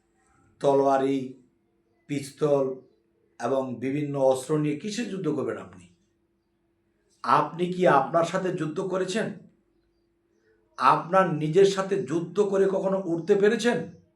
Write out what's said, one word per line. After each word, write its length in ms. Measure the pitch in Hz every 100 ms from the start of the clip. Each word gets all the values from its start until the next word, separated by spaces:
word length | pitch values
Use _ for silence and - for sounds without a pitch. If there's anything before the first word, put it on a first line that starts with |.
| _ _ _ _ _ _
তলোয়ারি, 760 | 143 139 139 135 135 139 127 - _ _ _ _ _ _ -
পিস্তল 680 | 143 - - 151 143 131 127 - _ _ _ _ -
এবং 340 | 120 135 131
বিভিন্ন 440 | 113 131 143 143 143
অস্ত্র 400 | 131 131 - 156
নিয়ে 180 | 147 147
কিসে 280 | 214 208
যুদ্ধ 240 | 214 190 151
করবেন 280 | 131 113 104
আপনি? 280 | - 87 - _ _ _ _ _ _ _ _ _ _ _ _ _
আপনি 440 | 117 139 156 160 175
কি 200 | 180 175
আপনার 380 | 139 - 165
সাথে 280 | - 190 180
যুদ্ধ 280 | - 156 151
করেছেন? 520 | - 185 180 220 180 - - _ _ _ _ _ _ _ _ _ _ _ _ -
আপনার 580 | 127 151 151 190 180
নিজের 300 | 151 151 165
সাথে 380 | 196 - 190 180
যুদ্ধ 380 | 127 165 170 202
করে 240 | 202 190
কখনো 380 | 190 190 190 190
উঠতে 300 | 185 165 160
পেরেছেন? 680 | 202 208 233 233 - - - _